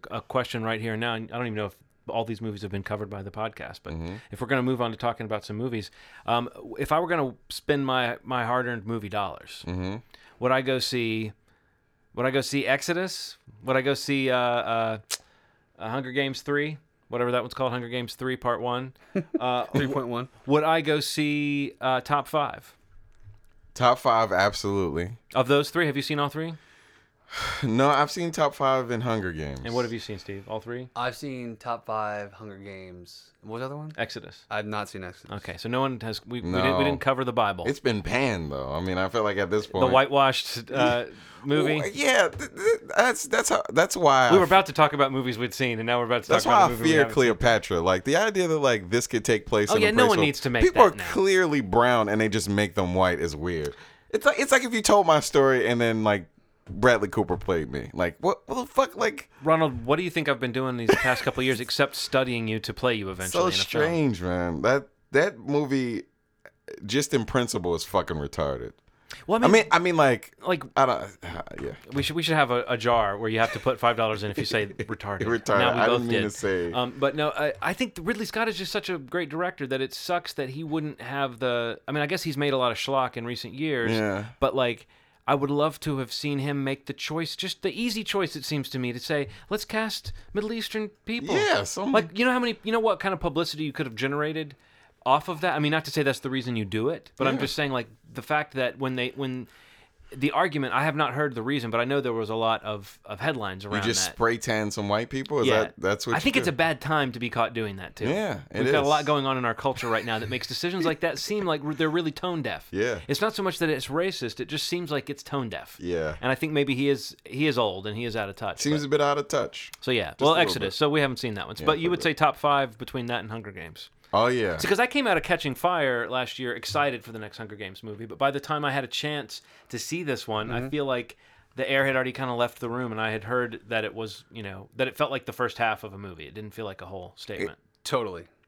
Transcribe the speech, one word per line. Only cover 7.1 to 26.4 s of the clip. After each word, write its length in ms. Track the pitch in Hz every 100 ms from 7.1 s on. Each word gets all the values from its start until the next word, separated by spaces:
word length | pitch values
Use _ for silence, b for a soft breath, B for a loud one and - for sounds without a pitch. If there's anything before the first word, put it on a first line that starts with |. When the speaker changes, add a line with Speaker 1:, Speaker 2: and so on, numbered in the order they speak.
| 170 131 - -
Speaker 1:
spend 360 | - - 143
my, 320 | 135 127 120 -
my 220 | 117 127 117
hard-earned 400 | 123 123 117 104
movie 220 | 117 104
dollars, 560 | 104 95 - - - 87
Speaker 2:
Mm-hmm. 300 | 90 92 110 - b b -
Speaker 1:
would 140 | 123
I 80 | 131
go 160 | 131 131
see, 540 | - 123 113 110 110 - _ _ _ _ _ _ _
would 120 | 113 131
I 40 |
go 120 | 135
see 220 | 127 139
Exodus? 760 | 120 139 - 170 185 - - - - 107
Would 120 | - 131
I 40 |
go 140 | 135
see, 360 | 135 - 139 131
uh, 60 | 127
uh, 600 | 123 120 110 117 113 110 - - b b b b b -
uh, 80 | 110
Hunger 220 | 131 131
Games 300 | 131 135 131
three? 360 | - 143 151 151 _ _ -
Whatever 240 | 120 123
that 100 | 123
one's 120 | 123
called, 180 | - 131
Hunger 160 | 123 117
Games 260 | 123 117
three 220 | - 127 127
Part 240 | 123 113
One. 320 | 123 123 131 B B
Speaker 3:
<laughs> 100 | 196 - -
Speaker 1:
Uh, 240 | 123 123 -
Speaker 3:
Three 200 | 143 135
point 200 | 139 120
one. 200 | 120 131 _ 135
Speaker 1:
would 180 | 151
I 160 | 156 165
go 200 | 151 151
see, 760 | 139 - 147 147 147 143 139 -
uh, 200 | 131 127
Top 240 | 123 147 131
Five? 480 | 156 131 - - _ _ - - - - - _ _ -
Speaker 2:
Top 240 | - 123 127
Five, 340 | 131 113 110
absolutely. 840 | 92 101 104 101 101 87 78 92 117 _
Speaker 1:
Of 140 | 131 123
those 220 | 143 147
three, 160 | 175 156
have 100 | 139
you 60 |
seen 160 | 139 147
all 100 | 143
three? 260 | 151